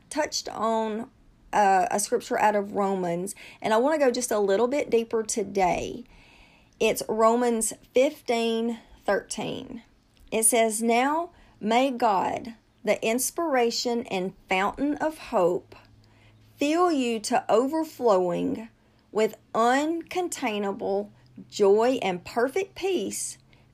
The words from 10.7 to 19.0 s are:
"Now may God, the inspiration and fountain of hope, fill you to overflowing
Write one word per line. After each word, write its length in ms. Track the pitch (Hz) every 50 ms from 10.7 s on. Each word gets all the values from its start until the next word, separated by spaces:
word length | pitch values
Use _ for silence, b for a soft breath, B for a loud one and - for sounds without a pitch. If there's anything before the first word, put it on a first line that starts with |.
| 208 220
"Now 500 | 233 233 233 240 262 285 302 330 349 349 b b b b b b
may 320 | 196 214 226 247 269 277
God, 640 | 247 233 247 214 196 175 - - - - - 226 226 - _ _ _ _
the 240 | - 208 - - -
inspiration 1000 | 226 226 254 - - - 349 339 320 269 247 233 233 - - - 247 240 240 -
and 300 | - 196 185 185 190 - - -
fountain 480 | - 185 185 202 190 - 269 277 294 294 -
of 180 | 302 311 311
hope, 580 | - - - 247 202 175 175 180 - - - - - - - _ - b b b b b b b b b _ _
fill 380 | - 277 294 311 349 359 349 320
you 260 | 269 247 233 226 220
to 240 | 214 - 240 - - -
overflowing 1200 | 202 226 262 269 320 320 311 - - - 247 226 190 185 180 175 175 175 180 180 - 220 226 - _ b b b b b